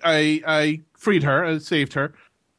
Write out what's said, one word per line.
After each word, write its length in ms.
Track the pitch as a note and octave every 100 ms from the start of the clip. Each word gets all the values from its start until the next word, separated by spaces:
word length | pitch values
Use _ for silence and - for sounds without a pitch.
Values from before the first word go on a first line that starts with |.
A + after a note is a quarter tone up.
I, 400 | E3 D#3 D3+ D#3 D#3
I 340 | D#3 D3+ D#3 - _
freed 260 | G#3+ F#3
her, 200 | C#3+ C#3
I 140 | E3+ D#3
saved 340 | - D#3+ C#3
her, 220 | C#3+ C#3 - _ _ _